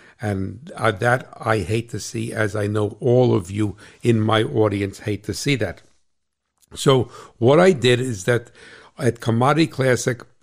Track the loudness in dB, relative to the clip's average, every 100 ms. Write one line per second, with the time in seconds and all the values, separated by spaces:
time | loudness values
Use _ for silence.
0 | -20 -10 -6 -4 -6 -10 -16 -2 -2 0
1 | 0 0 -4 -8 -2 -2 0 -4 -4 -10
2 | -10 -8 -6 -4 -4 -2 -4 -2 -4 -2
3 | 2 4 4 2 -2 -4 -4 -4 -20 -4
4 | 0 2 2 0 0 0 0 0 -4 -6
5 | -8 -8 -8 -6 -4 -2 -4 -8 _ _
6 | _ _ _ _ _ _ _ -2 2 2
7 | 2 -8 -18 0 4 6 6 4 2 2
8 | 0 -4 -2 -2 -4 -20 -20 -20 -20 -4
9 | -4 -2 -2 0 2 2 0 0 0 0
10 | -2 -6 -10 _